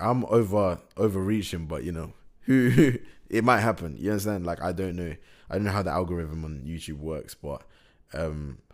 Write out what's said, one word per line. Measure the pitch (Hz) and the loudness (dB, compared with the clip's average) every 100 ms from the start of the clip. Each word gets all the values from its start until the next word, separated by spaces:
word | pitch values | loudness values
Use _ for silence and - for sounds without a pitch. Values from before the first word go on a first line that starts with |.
I'm | 107 127 104 | 0 0 4
over, | 117 104 104 95 82 - - | 4 4 2 2 0 -6 0
overreaching, | 107 95 95 110 90 87 78 | 2 2 0 0 -2 -6 -6
but, | 76 | -6
you | 78 | -6
know, | 80 78 - - - | -6 -8 -12 -20 -8
who, | - 131 123 123 143 120 - | 2 4 6 6 6 4 -6
<laughs> | - - | -20 -4
it | 110 | 2
might | 120 113 | 4 6
happen. | 113 92 85 58 | 4 0 -4 -4
You | 101 | -2
understand? | 104 104 101 85 | 0 0 -2 -2
Like, | 85 | -2
I | 90 | -2
don't | 87 95 87 | -2 -4 -4
know. | 85 - - - - | -6 -8 -16 -20 -6
I | |
don't | 95 | -2
know | 104 | 0
how | 101 | 0
the | 90 | 0
algorithm | 78 87 87 78 80 | -2 -2 -4 -6 -6
on | 78 76 69 | -8 -8 -8
YouTube | 82 - 73 | -10 -10 -10
works, | 78 78 - | -8 -8 -10
but, | - 73 65 - _ _ _ _ | -14 -12 -12 -14 _ _ _ _
um, | 76 80 76 73 65 _ | -8 -6 -6 -10 -12 _